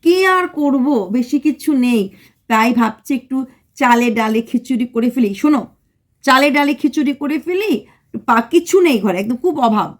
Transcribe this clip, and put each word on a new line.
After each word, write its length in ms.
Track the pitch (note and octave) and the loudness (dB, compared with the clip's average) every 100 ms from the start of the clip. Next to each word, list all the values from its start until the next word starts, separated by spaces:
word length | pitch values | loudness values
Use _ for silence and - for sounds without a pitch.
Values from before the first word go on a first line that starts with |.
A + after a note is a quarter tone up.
কি 240 | E4 F4+ F#4+ | 2 2 2
আর 220 | F#4 F4+ | 0 -2
করব, 600 | - C#4+ C4+ B3+ C4 F#3 | -2 0 0 0 0 -2
বেশি 260 | A#3+ B3 D4 | -4 -2 -2
কিছু 340 | D4+ C4+ - | -2 -2 -2
নেই, 380 | C#4 B3 A#3 F#3+ - _ _ _ | 0 2 0 -2 -8 _ _ _
তাই 260 | A3 A#3 | 0 2
ভাবছি 420 | A#3+ A3+ - - | 2 0 -2 -6
একটু 320 | C4+ - C4 B3+ _ _ | -6 -4 -6 -8 _ _
চালে 360 | - B3+ A#3 A#3+ | -4 0 2 2
ডালে 320 | A3 A3 A3 | 0 0 -2
খিচুড়ি 440 | A3+ A#3+ - B3+ A#3+ | -2 -6 -4 -4 -2
করে 240 | A#3 A#3+ | -2 -2
ফেলি। 240 | A#3+ A3 | 0 -2
শোনো, 320 | G3 D4+ C#4+ - _ _ _ _ _ | 0 0 0 -2 _ _ _ _ _
চালে 280 | - C4+ C#4+ | 2 4 4
ডালে 240 | C#4+ C#4+ | 2 0
খিচুড়ি 400 | C#4+ D4+ - C#4 | 0 -2 -2 -4
করে 240 | C#4 C#4+ D4+ | -4 -4 -6
ফেলি, 480 | C#4 F4+ G#4+ B3 - _ _ A3 - | -4 -4 -2 -4 -6 _ _ -12 0
পা-, 160 | A#3 A3+ | 0 2
কিছু 300 | E4+ E4+ F#4+ | -2 2 2
নেই 200 | F4 A#3+ | 2 2
ঘরে, 180 | G3 F3+ | 0 -2
একদম 180 | G#3 B3 | -4 -4
খুব 240 | F4+ D4+ | -4 0
অভাব 360 | A#3+ G#3+ E3+ - | 0 0 -4 -10